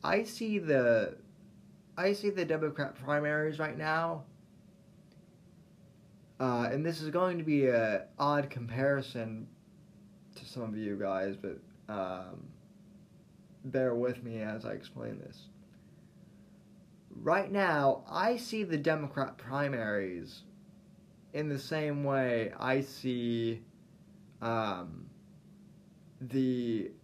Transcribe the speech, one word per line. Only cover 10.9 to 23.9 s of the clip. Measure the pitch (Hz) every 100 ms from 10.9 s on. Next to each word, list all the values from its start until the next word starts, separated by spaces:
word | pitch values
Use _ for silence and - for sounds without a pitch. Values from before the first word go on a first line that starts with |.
| 101
guys, | 98 95 98 98
but, | 98 - - - -
um, | 104 92 92 92 - - - - - - - - - - - - -
bear | 131 131 127
with | 120 123 120
me | 120 113
as | 107 107
I | 110
explain | - - - 57 50
this. | 50 - - - - - - - - - - - - - - - - - -
Right | - 147 190 190
now, | 202 185 147 139 - -
I | 165 214 240
see | - 220
the | 185 156
Democrat | 151 151 143 139 131 -
primaries | 117 139 139 127 107 104 95 87 76 - - - - - - - - - -
in | 147 151
the | 139
same | - 156 151 143
way | 139 135 127 117 107 -
I | 127 135
see, | 135 - 127 123 120 117 113 113 - - -